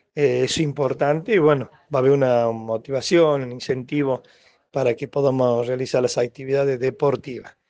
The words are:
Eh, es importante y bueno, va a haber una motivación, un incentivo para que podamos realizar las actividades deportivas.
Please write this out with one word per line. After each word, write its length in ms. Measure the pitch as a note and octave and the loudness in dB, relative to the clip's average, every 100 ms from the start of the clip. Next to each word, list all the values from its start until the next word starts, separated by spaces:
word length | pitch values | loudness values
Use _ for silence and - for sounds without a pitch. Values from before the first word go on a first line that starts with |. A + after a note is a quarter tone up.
| _ - | _ 0
Eh, 260 | C#3+ B2 B2+ | 0 2 0
es 120 | - | 0
importante 800 | D#3 C3+ C3+ C3 C#3+ D#3 E3 G#3 | -2 -2 -2 0 0 0 0 2
y 20 | |
bueno, 320 | D3+ C#3+ A#2 _ - | 4 2 -2 _ -6
va 60 | C#3 | 0
a 20 | |
haber 100 | C3 | 2
una 380 | C#3 C3 A#2+ A#2 | 4 4 2 2
motivación, 920 | A2+ A2 A2+ - C3 - E3+ D#3 C#3+ | -2 -6 -8 -6 -6 2 4 4 2
un 80 | B2 | -4
incentivo 720 | B2 - C3 B2+ D3 C#3 B2+ - _ _ _ _ | -10 -6 -6 -4 -2 -2 -2 -6 _ _ _ _
para 240 | C#3 B2+ A#2 | -2 0 -2
que 120 | C3 | -4
podamos 600 | D3 C#3 C3 B2+ A#2+ A#2+ | -2 0 2 2 0 -2
realizar 340 | B2+ B2+ C3+ | -4 -2 0
las 160 | B2+ - | 0 0
actividades 600 | B2 - C3+ C#3 C#3 C3 | -4 -6 -4 0 0 0
deportivas. 760 | C3 C3 C#3+ B2+ C#3 A#2 - - _ | -2 0 0 -2 -6 -14 -16 -20 _